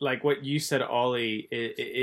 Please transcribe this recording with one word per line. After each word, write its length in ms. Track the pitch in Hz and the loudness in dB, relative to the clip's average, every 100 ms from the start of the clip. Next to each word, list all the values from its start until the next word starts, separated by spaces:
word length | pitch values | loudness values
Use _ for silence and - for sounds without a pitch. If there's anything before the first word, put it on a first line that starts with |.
like 240 | 139 127 | -2 0
what 200 | 147 139 | 2 0
you 140 | 139 151 | 0 -2
said, 240 | - 139 | 2 0
Ollie, 640 | 120 120 123 123 117 107 - | 2 2 2 2 0 -2 -4
i-, 220 | 120 113 - | -4 -4 -4
i-, 140 | 120 120 | -4 0